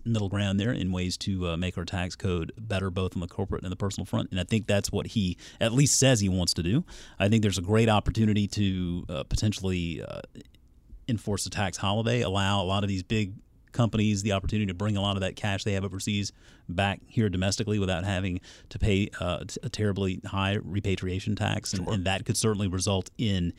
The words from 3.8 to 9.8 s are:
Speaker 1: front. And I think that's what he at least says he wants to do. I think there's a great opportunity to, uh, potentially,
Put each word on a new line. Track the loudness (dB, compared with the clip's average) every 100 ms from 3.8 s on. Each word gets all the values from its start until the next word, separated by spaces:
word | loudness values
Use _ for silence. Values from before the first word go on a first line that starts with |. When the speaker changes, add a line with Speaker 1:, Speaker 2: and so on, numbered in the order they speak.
| -4 -4 -4
Speaker 1:
front. | -4 -2
And | -4
I |
think | 0 0 2
that's | 0 0
what | -2 -2
he | 0 0 -2 -10 -2
at | 2
least | 4 4 6
says | 6 6
he | 4
wants | 2 2 0
to |
do. | 2 2 0 -10 -14 0
I | 4
think | 4
there's | 4 2
a |
great | 2 4 6
opportunity | 4 4 2 4 4 2
to, | 2 2 2 0 -2 -4
uh, | -6
potentially, | -2 0 2 0 0 0